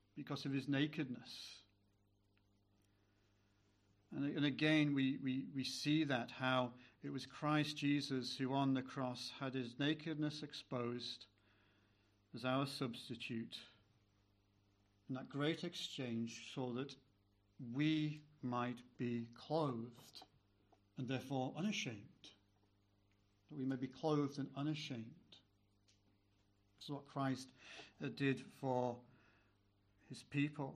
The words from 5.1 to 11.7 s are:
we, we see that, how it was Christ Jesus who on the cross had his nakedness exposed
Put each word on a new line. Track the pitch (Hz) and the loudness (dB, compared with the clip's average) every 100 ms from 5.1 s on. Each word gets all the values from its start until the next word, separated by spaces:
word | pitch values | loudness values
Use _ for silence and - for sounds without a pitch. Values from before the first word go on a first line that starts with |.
| 139 | 2
we, | 135 131 - 135 | 0 0 -2 -4
we | |
see | 127 - 147 151 147 | -4 -2 4 4 4
that, | 127 117 | 2 0
how | - 131 131 123 - - - | 0 4 4 2 -2 -20 -12
it | 143 | -6
was | 139 131 | -6 -8
Christ | - 147 151 151 151 | -2 2 4 4 2
Jesus | 143 143 139 131 127 - | 2 2 2 0 -2 -2
who | 131 | 2
on | 139 139 | 4 4
the | 131 | 4
cross | 127 - 127 123 - - | 0 -2 -2 -2 -8 -6
had | 135 | -4
his | 131 120 117 | -2 -2 0
nakedness | 143 156 165 151 151 151 | 0 0 -2 0 0 -2
exposed | 143 - - 131 120 120 110 - - _ _ _ _ | -8 -10 -4 -2 0 -2 -6 -10 -14 _ _ _ _